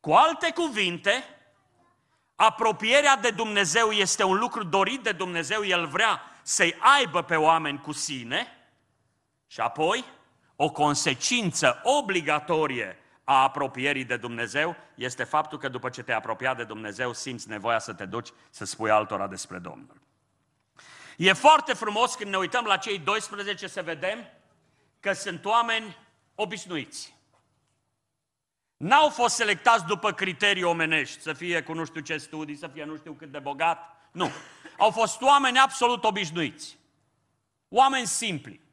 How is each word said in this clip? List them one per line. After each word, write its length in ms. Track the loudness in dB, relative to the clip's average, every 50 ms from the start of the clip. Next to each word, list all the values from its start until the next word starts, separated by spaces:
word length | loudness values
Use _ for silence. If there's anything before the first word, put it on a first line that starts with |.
Cu 120 | 0 6 6
alte 400 | 6 6 6 4 0 -4 -4 -2
cuvinte, 720 | -2 -4 -2 -2 -2 -2 -2 -2 -2 0 0 0 0 -2 -10 -20 -20 _ _ _ _ _ _ _ _ _ _ _ _ _ _ _ _ _ _ _
apropierea 840 | 4 4 4 4 2 0 0 0 0 0 4 4 4 6 6 4
de 140 | 4 2 -2
Dumnezeu 600 | 0 0 -4 -2 0 0 0 2 2 2 2 2
este 340 | 2 0 0 0 0 0 2
un 140 | 2 2 2
lucru 260 | 0 -2 -4 -6 -6
dorit 380 | 0 2 2 2 2 0 -4 -4
de 100 | -4 -4
Dumnezeu, 520 | -4 -6 -4 -4 -6 -4 -2 -2 -2 0
El 220 | 0 0 0 -2
vrea 360 | -2 0 0 2 2 2 -2 -6 -16 -20 -20 _
să-i 340 | -6 0 2 2 2 2 4
aibă 440 | 6 6 6 6 4 2 0 -2 -2
pe 140 | 2 2
oameni 440 | 4 4 4 4 4 2 -2 -6 -6
cu 120 | -8 -10 -8
sine 540 | -8 -6 -8 -8 -10 -8 -6 -4 -4 -6 -6 -12 _ _ _ _ _ _ _ _ _ _ _ _ _ _ _ _ _ _
și 140 | _ -6 -4
apoi 440 | -4 -4 -2 -2 0 0 0 -2 -4 -10 -18 _ _ _ _ _ _ _ _
o 140 | _ -2 -2
consecință 1080 | 0 0 2 2 2 2 0 0 -2 0 -2 -2 0 0 0 -2 -2 4 4 4 2 2 0
obligatorie 1160 | 2 2 2 2 0 -2 -2 0 0 -2 -2 0 -2 0 0 0 -2 -2 -4 -6 -8 -10 _ _ _ _ _ _
a 180 | 2 4 4 4
apropierii 600 | 4 2 -2 -4 -4 -4 -4 -2 -2 -2 -2 -2
de 120 | -4 -4
Dumnezeu 600 | -4 -4 -8 -6 -6 -8 -4 -2 -2 -2 -2 -4 -10 -16 _ _
este 300 | -10 -8 -8 -6 -6 -8
faptul 340 | -2 -2 -2 -2 -2 -8 -8
că 100 | -8 -8
după 200 | -8 -6 -8 -8
ce 140 | -10 -10 -6
te-ai 140 | -4 -4
apropiat 400 | -4 -2 -4 -8 -4 -2 -4 -4
de 80 | -4 -6
Dumnezeu, 480 | -10 -10 -12 -10 -12 -8 -6 -6 -6 -6
simți 360 | -8 -10 -10 -10 -12 -12 -12
nevoia 300 | -12 -8 -2 0 0 0
să 140 | -2 -4 -12
te 120 | -12 -12
duci 240 | -8 -8 -8 -10 -10 _ _ _ _
să 140 | _ -14 -12
spui 260 | -12 -8 -6 0 4
altora 360 | 4 4 4 0 -4 -6 -6
despre 320 | -6 -8 -12 -14 -14 -14 -14
Domnul. 440 | -14 -14 -16 -16 -20 -20 _ _ _ _ _ _ _ _ _ _ _ _ _ _ _ _ _ _ -20 -20 -20 -20 -20 -20 -8
E 160 | _ 4 4 4
foarte 400 | 8 8 8 8 8 6 0 -4
frumos 420 | -4 -4 -4 0 0 0 0 0
când 160 | -6 -8 -4
ne 60 | -2
uităm 280 | -2 -2 0 -2 -2 0
la 120 | 2 0
cei 220 | 0 0 -4 -6 -4
doisprezece 680 | -2 -2 -2 -2 -4 -8 -10 -10 -8 -8 -8 -8 -10
să 160 | -12 -10 -10 -8
vedem 360 | -8 -8 -6 -4 -4 -4 -6 -10 -18 _ _ _ _ _ _ _ _ _ _ _ _ _ _
că 120 | -4 -4 -4
sunt 320 | -4 -4 -10 -10 -8 -2
oameni 520 | 0 2 2 2 2 -2 -4 -4 -8 -18 -20 _ _ _ _ _ _ _
obișnuiți. 800 | -6 -6 -6 -6 -12 -10 -8 -8 -8 -8 -10 -14 -16 -16 -16 _ _ _ _ _ _ _ _ _ _ _ _ _ _ _ _ _ _ _ _ _ _ _ _ _ _ _ _ _ _ _ _ _
N-au 320 | _ 0 4 6 6 6 4
fost 260 | 2 2 0 0 2
selectați 500 | 0 0 0 0 2 4 4 4 4 4
după 280 | 0 -4 -2 -2 -4 -2
criterii 500 | -2 -4 -4 -2 0 2 2 2 2 2
omenești, 580 | 0 0 0 0 0 0 0 -2 -4 -8 -12
să 120 | -10 -10 -8
fie 300 | -8 -6 -4 -4 -4 -4
cu 100 | -4 -8
nu 120 | -8 -8
știu 160 | -8 -8 -14
ce 160 | -10 -8 -8
studii, 400 | -8 -8 -10 -12 -12 -10 -10 -12
să 120 | -12 -14 -14
fie 160 | -14 -12 -12
nu 120 | -12 -12
știu 160 | -14 -14 -18 -20
cât 180 | -18 -20 -16
de 80 | -16 -12
bogat. 720 | -10 -10 -4 -2 0 0 0 -2 -6 -20 -20 _ _ _ _
Nu. 180 | -4 -4 -4 -4 -8 -16 -20 -20 -20 -20 -20 -2 2
Au 120 | 2 2
fost 320 | 4 2 0 0 0 0 4
oameni 360 | 6 6 6 6 4 4 4
absolut 460 | 4 4 2 0 2 2 2 2 0
obișnuiți. 720 | 0 0 0 -6 -6 -4 -4 -4 -4 -6 -10 -18 -20 -20 _ _ _ _ _ _ _ _ _ _ _ _ _ _ _ _ _ _ _
Oameni 380 | 4 4 4 4 4 0 -2
simpli. 540 | -2 -4 -4 -4 -4 -4 -6 -8 -12 -20 -20 _ _